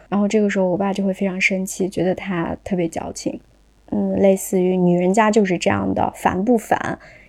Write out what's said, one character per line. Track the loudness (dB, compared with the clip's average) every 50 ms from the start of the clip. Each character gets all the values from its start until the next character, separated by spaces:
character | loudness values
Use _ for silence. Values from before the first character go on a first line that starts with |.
| -10 -4
然 | 0 0
后 | 0
这 | 2 2 2
个 | 2 2
时 | 2 2
候 | 2 2
我 | 2
爸 | 0 0 -2 -2
就 | -2 -2
会 | -2 -2
非 | -2 -2
常 | -4 -2 0
生 | -2 0 0 -2 -4
气， | -4 -4 -4 -4 -4
觉 | -2 -2 -2
得 | -2 -2
她 | -4 -4 -6 -4 -4 -4 -4 -6 -8 -6
特 | -6 -4
别 | -2 -2 -2
矫 | -4 -6 -10 -10 -10
情。 | -8 -8 -8 -8 -10 _ _ _ _ _ _ _ _ _ -6
嗯， | -4 -2 -2 0 0 2
类 | 4 4 4
似 | 2 0 -2 0 0
于 | 2 2 2
女 | 4 4 4 4
人 | 4 4 2 4
家 | 4 4 4
就 | 4 4 2
是 | 2 0 0
这 | 0 0
样 | 0 0 0 -2 0
的， | 0 -2 -2 -2
烦 | -2 -2 -2 0 0 2
不 | 2 2
烦？ | 2 2 0 -2 -2 -2 -4 -8 -10 -12 -20 -20 -20 -20